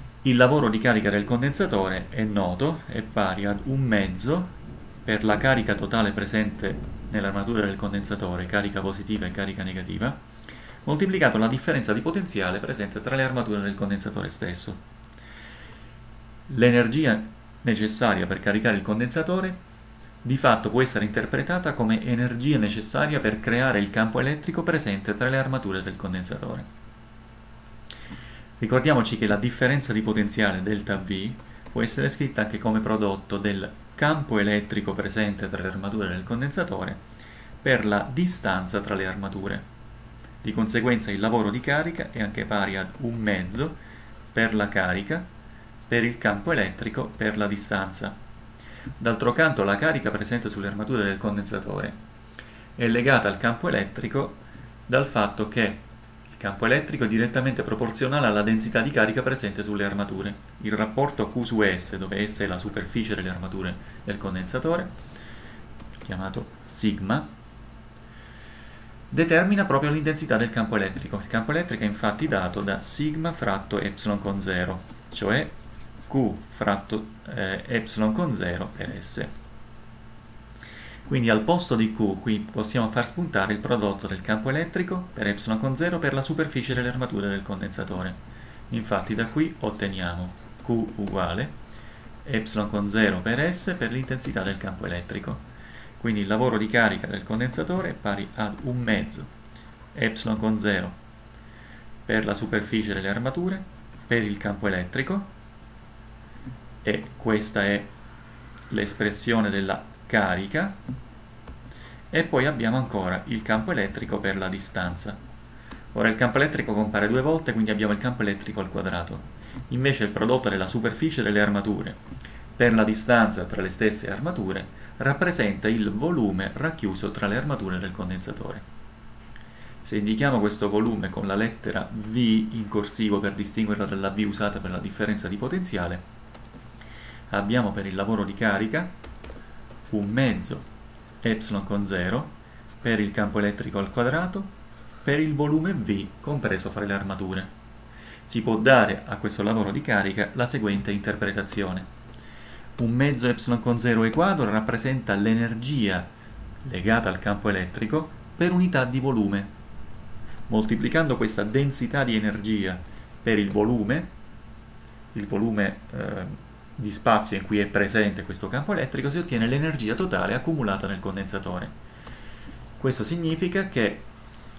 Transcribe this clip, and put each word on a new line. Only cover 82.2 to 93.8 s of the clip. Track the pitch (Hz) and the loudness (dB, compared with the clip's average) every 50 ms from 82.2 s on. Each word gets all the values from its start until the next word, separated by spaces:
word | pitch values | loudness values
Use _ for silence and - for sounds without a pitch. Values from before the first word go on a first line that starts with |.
qui | - 120 107 104 | 0 0 2 0
possiamo | 104 - - 110 107 - - 127 113 107 | 0 -2 -2 -2 -2 0 2 2 2 2
far | 107 127 120 | 2 0 0
spuntare | - - 175 175 147 - 101 95 101 | 0 -2 -2 -2 0 2 2 2 2
il | 104 104 | 0 0
prodotto | 110 107 120 113 104 101 95 95 - 95 | 0 2 2 4 4 2 0 0 -4 -4
del | 98 92 | -4 -4
campo | - - 107 110 110 131 | -2 0 0 0 2 0
elettrico | 135 156 165 165 - 185 180 185 185 180 180 - | 0 0 0 0 0 -2 0 0 -2 -4 -4 -6
per | - - 107 101 | -4 -2 0 0
epsilon | - - - 117 110 110 | 0 0 0 0 0 2
con | 131 135 131 | 2 0 0
zero | 123 165 175 175 165 | 2 2 0 2 2
per | 156 139 | 2 2
la | 135 135 | 2 2
superficie | 135 - 151 147 160 143 - 131 117 131 127 | 0 0 0 0 0 0 0 -2 -2 0 0
delle | 123 120 123 | 0 0 0
armature | 123 127 127 123 - 101 98 101 | 0 -2 -2 -2 0 0 0 0
del | 98 98 | 0 -2
condensatore. | 95 - 101 92 98 95 - - 95 92 95 90 92 92 92 - - - - - - - - - - - | -2 -4 -6 -4 -6 -6 -4 -6 -6 -4 -4 -4 -4 -4 -6 -8 -12 -16 -16 -14 -16 -16 -16 -14 -8 -6
Infatti | 117 113 107 - 104 95 92 - 110 | -4 -4 0 0 0 0 0 0 0
da | 107 113 | 0 -2
qui | 110 - 151 160 160 - | 0 2 2 0 0 0
otteniamo | - - 107 - - 104 98 95 95 90 87 87 87 90 90 - - - - - - - | -2 -4 -4 -2 -2 -2 -2 -2 -2 -4 -4 -2 -4 -4 -6 -8 -10 -16 -16 -16 -8 -2
Q | - 117 113 110 - - | 0 0 0 0 -2 -4
uguale | - 101 92 92 95 87 82 87 104 143 147 - - - - - - - - - - - - - - - | -4 -4 -2 0 0 0 0 0 -2 -2 -4 -6 -10 -14 -14 -14 -14 -14 -16 -16 -16 -16 -16 -16 -12 -6
epsilon | - 131 110 110 - - 110 104 107 | -2 -2 -2 -2 -2 -2 -2 0 0
con | 107 104 101 101 | 0 0 0 2
zero | 101 113 107 98 92 90 | 4 6 6 6 4 4
per | 87 113 120 131 151 175 | 2 0 2 2 2 2
S | 175 - - 190 180 | 0 0 -2 -4 -2
per | 185 | -2